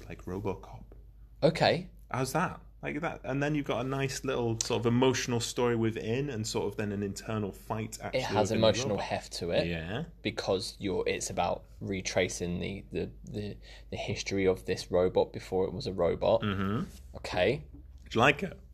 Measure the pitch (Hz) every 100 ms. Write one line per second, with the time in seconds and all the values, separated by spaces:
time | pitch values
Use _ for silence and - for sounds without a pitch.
0 | - 82 - 92 104 92 - - - -
1 | - - - - 151 160 110 147 185 -
2 | - 123 131 156 180 - - - 143 147
3 | 165 - - 139 143 151 139 113 131 135
4 | 135 - 131 127 117 113 - 113 117 120
5 | 131 123 - 120 - - 123 117 113 107
6 | 107 123 143 113 110 113 92 107 104 101
7 | 101 98 - 110 101 - - 110 110 -
8 | - - - 104 101 110 110 101 104 98
9 | - 98 - - 85 92 85 82 80 117
10 | 170 - 110 - - 95 - - 98 92
11 | - 95 - 92 87 92 - - 107 95
12 | - - 92 - 87 87 90 98 - 87
13 | 95 - - 107 104 - - - - -
14 | - - - 98 92 92 - 90 - 90
15 | 92 95 - - - 92 92 90 107 95
16 | 87 87 - 113 104 98 98 113 190 -
17 | - - - - 92 143 - - - -
18 | - 113 131 147 196 - -